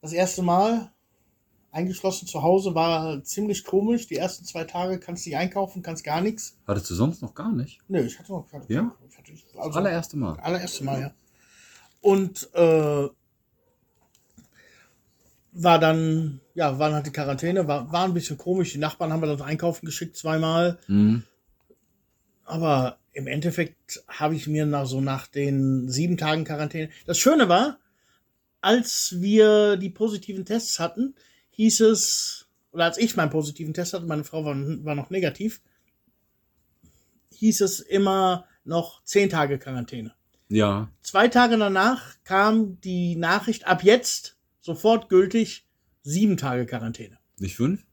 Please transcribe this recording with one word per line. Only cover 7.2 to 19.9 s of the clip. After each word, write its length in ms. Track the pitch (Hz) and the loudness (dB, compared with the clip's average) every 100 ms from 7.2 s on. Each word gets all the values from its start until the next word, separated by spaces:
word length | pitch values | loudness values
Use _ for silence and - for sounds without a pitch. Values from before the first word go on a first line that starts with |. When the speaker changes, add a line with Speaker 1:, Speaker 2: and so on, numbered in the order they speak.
Speaker 2:
noch 120 | 127 | -12
gar 200 | - 196 | -10 -6
nicht? 260 | 180 131 - _ | -4 -6 -12 _
Speaker 1:
Nö, 140 | 190 139 | -4 -4
ich 140 | - | -6
hatte 140 | - | -14
noch 160 | 185 - | -14 -12
keine 140 | 143 - | -20 -6
Speaker 2:
Ja? 260 | 117 233 - _ | -2 -2 -6 _
Speaker 1:
ich 80 | _ | _
hatte, 140 | _ 156 _ - | _ -20 _ -12
also 220 | 156 156 | -8 -2
Speaker 2:
Allererste 380 | 196 170 165 151 | -2 -2 -6 -6
Mal? 200 | 107 78 | -6 -6
Speaker 1:
Allererste 420 | - 175 180 - | -6 -6 -6 -8
Mal, 160 | 135 135 | -6 -6
ja. 100 | 139 _ _ _ _ _ - - _ _ | -8 _ _ _ _ _ -20 -20 _ _
Und, 480 | 202 196 185 190 - | 4 4 2 -6 -8
äh, 540 | - 170 160 151 147 143 _ _ _ _ _ _ _ _ _ _ _ _ _ _ _ _ _ _ _ _ _ _ _ _ 175 | 2 6 6 2 0 -4 _ _ _ _ _ _ _ _ _ _ _ _ _ _ _ _ _ _ _ _ _ _ _ _ 0
war 220 | 175 170 | 6 6
dann, 640 | 160 160 160 160 160 135 _ 170 | 6 4 2 0 0 -6 _ -2
ja, 240 | 156 131 | -2 0
waren 160 | 151 151 | 0 0
halt 100 | 147 | -4
die 60 | |
Quarantäne, 560 | 135 143 135 165 190 160 | -6 -4 -2 -2 0 0
war, 240 | 147 135 | -2 -2
war 140 | 170 185 | -2 0
ein 100 | 175 | -2
bisschen 240 | 165 143 | -4 -8
komisch. 320 | - 185 175 | -4 -2 -2
Die 80 | 143 | -2
Nachbarn 340 | 151 - 160 | -6 -4 -4
haben 80 | 160 | -2
wir 60 | 156 | -2
dann 140 | 143 | -4
einkaufen 420 | 143 156 170 160 | -4 -2 -2 -4
geschickt 320 | 160 | -8